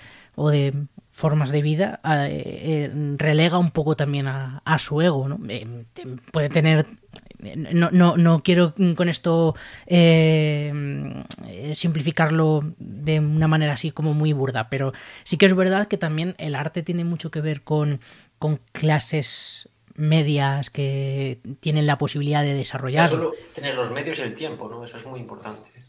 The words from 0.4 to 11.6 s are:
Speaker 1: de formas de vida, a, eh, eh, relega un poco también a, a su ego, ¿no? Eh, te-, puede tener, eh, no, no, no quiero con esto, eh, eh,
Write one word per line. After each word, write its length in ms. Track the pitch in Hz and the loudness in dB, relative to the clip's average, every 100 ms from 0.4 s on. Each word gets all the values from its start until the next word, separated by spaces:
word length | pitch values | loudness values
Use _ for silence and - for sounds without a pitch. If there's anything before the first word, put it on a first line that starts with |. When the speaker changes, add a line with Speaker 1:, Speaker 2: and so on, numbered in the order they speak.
| 151 | 0
Speaker 1:
de 220 | 147 139 143 143 - _ | 2 0 -2 -8 -12 _
formas 400 | - 160 151 135 | -2 0 2 2
de 120 | 147 | 0
vida, 380 | 151 156 202 - | 0 0 0 -2
a, 260 | 160 151 143 | -2 0 0
eh, 40 | - | -4
eh, 720 | - - 156 151 143 147 147 143 | -8 -8 -4 -2 -2 -4 -4 -2
relega 420 | 156 151 165 175 | 2 4 4 4
un 120 | 175 | 2
poco 240 | - 147 156 | 2 0 0
también 300 | 143 143 135 | 0 -2 -4
a, 340 | 135 131 135 | -6 -8 -8
a 140 | - 156 | -2 -2
su 220 | - 147 | 0 2
ego, 280 | 175 139 135 | 2 2 -2
¿no? 100 | 175 107 | -6 -8
Eh, 360 | 113 113 120 117 | -10 -10 -14 -16
te-, 140 | - 214 127 - | -18 -14 -14 -6
puede 160 | 160 143 | -2 0
tener, 380 | 160 160 156 151 - _ - - - | 2 4 4 2 -6 _ -20 -20 -18
eh, 120 | - 170 | -14 -10
no, 340 | 156 170 170 | -2 2 4
no, 240 | 180 175 170 | 6 6 6
no 260 | 165 165 | 6 6
quiero 320 | - 175 170 170 185 160 | 4 4 4 2 0 2
con 120 | 175 | 0
esto, 460 | 156 175 165 160 156 - - - | 0 0 2 2 0 -10 -14 2
eh, 1400 | 175 165 165 160 156 151 147 147 147 143 139 143 135 - - - | 6 8 8 6 4 2 0 -4 -4 -4 -6 -8 -10 -12 -14 -14
eh, 260 | 87 | -12